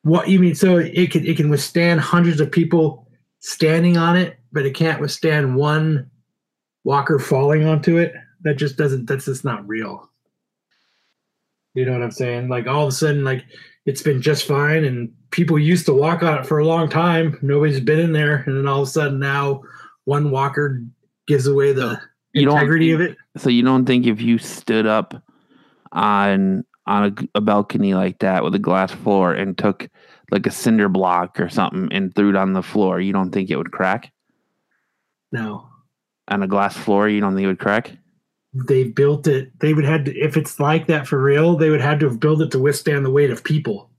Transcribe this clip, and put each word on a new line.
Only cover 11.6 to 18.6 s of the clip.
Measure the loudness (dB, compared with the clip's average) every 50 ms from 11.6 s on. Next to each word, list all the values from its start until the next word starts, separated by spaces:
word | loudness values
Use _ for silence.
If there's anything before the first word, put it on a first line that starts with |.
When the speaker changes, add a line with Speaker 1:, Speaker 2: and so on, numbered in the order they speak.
| _ _ _
Speaker 1:
You | -2 -2
know | -2
what | -2 -2
I'm | -4 -6
saying? | -4 -6 -4 -4 -4 -4 -4 -4
Like, | -4 -4 -4
all | -2 -2 0
of | 0 -2
a |
sudden, | -2 -2 -2 0 0 0 -2
like, | -2 -4 -6 -8 _ -20 -20 -20 _ _ _ _
it's | -6 -6 -2
been | -2 -2 -2 0
just | 0 0 -2 -2 -2
fine, | -2 -2 0 0 0 0 0 0
and | -2 -2 -4 -8 -10 _ _ _ _
people | -2 -2 0 2 2 2
used | 4 2 2 2 2
to | 2 2
walk | 4 4 2 0 0
on | 0 0 0 -2
it | -2
for | -2 0 0
a | 2
long | 2 2 2 0 0
time. | 0 0 2 2 2 2 0 0 -2 -2
Nobody's | -2 0 2 2 2 2 0 0
been | 0 2 2 2
in | 2 2
there, | 0 0 0 0 0 -2 -2
and | -4 -4
then | -2